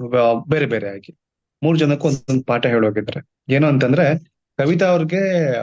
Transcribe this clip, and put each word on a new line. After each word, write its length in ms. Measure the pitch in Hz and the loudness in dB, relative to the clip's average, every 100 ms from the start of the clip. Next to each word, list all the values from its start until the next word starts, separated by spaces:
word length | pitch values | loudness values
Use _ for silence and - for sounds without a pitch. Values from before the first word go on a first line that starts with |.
| 120 | -4
ಬ-, 420 | 123 117 117 - | 2 2 0 -2
ಬೇರೆ 160 | 156 135 | -2 0
ಬೇರೆ 240 | 110 101 | -4 -6
ಆಗಿ 280 | 98 - - _ _ _ - | -12 -18 -20 _ _ _ -4
ಮೂರ್ 140 | 151 165 | 0 2
ಜನಕ್ಕೂ 300 | 147 143 151 | 2 0 0
ಒಂದೊಂದ್ 360 | 135 - 131 | -2 -2 -4
ಪಾಠ 220 | 131 120 123 | -2 -2 0
ಹೇಳೋಗಿದ್ದಾರೆ. 640 | 117 107 104 104 - - _ - | 0 0 -2 -6 -10 -14 _ -2
ಏನು 180 | 135 151 | 2 2
ಅಂತಂದ್ರೆ, 500 | 135 127 143 143 160 - _ _ - | 2 2 2 2 0 -6 _ _ -4
ಕವಿತಾ 280 | 139 175 185 | 0 2 2
ಅವ್ರಿಗೆ 680 | 175 156 185 196 175 147 117 | 2 0 -2 0 0 0 -2